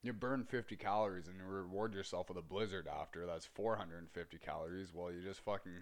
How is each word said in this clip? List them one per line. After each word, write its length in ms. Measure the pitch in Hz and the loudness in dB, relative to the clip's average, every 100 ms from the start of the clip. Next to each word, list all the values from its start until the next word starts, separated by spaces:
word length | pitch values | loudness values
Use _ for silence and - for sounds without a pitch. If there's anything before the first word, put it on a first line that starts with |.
you 100 | 120 | -2
burn 300 | 110 123 135 | 0 2 2
fifty 320 | 120 123 113 101 | 4 0 0 -2
calories 520 | 101 104 107 92 82 | 4 6 6 4 -4
and 80 | 95 | -8
you 60 | |
reward 520 | 92 98 90 95 110 98 | -2 -2 0 2 2 2
yourself 340 | 95 87 92 | 0 0 0
with 80 | 90 | -2
a 60 | |
blizzard 440 | 80 95 107 95 76 | 0 2 2 2 -2
after. 380 | 76 78 85 87 | -2 -4 -4 -2
That's 220 | 82 - | -2 -4
four 280 | - 107 107 | 0 2 2
hundred 220 | 90 85 | 0 -6
and 140 | 82 | -8
fifty 260 | - 85 85 | -6 -6 -6
calories. 560 | - 78 80 90 95 | -4 -2 -2 -4 -4
Well, 180 | 82 87 | -4 -4
you 120 | 87 | -2
just 160 | 92 95 | -6 -4
fucking, 320 | - 101 95 87 | 0 0 -2 -8